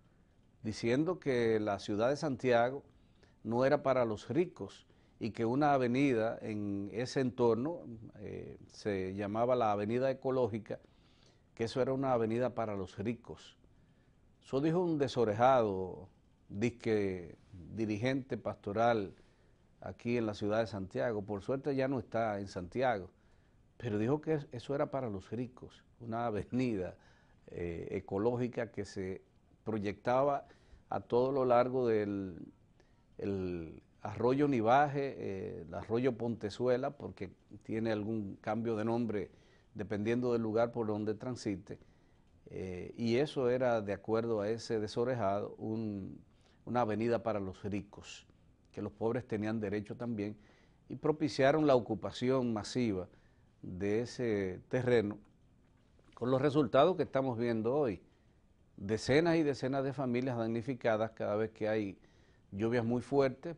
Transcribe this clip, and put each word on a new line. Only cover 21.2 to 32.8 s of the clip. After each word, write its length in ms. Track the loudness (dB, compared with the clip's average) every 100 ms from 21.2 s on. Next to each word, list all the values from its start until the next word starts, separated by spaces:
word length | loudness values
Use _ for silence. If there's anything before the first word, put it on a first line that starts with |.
Por 200 | -4 -6
suerte 320 | -4 -4 -2
ya 140 | -2 0
no 100 | -2
está 420 | -2 -2 0 -2
en 80 | -6
Santiago, 600 | -8 -6 0 0 0 -6 -16 -20 -20 _ _ _ -10
pero 220 | -4 0
dijo 220 | 2 0
que 140 | 0
es-, 140 | -2 -4
eso 220 | -12 -6
era 160 | -2 -2
para 180 | -2 -4
los 220 | -6 -8
ricos, 540 | -8 -8 -10 -20 -20 -20 _
una 260 | -8 -4 -2
avenida, 720 | -2 -2 0 0 0 -4 -8 -20 -20 _ _ -14
eh, 420 | -8 -6 -6 -6
ecológica 800 | -6 -4 0 0 0 -2 -4 -6
que 120 | -8
se 380 | -8 -6 -8 -8 -14 _ _ -12
proyectaba 840 | -6 -4 -4 -4 0 2 2 0 -6 -20 -20 -20 _
a 120 | -6
todo 320 | 0 2 2
lo 120 | 2
largo 420 | 6 6 6 2 2
del, 500 | 2 2 -2 -4 -8 -14 -18 -20 _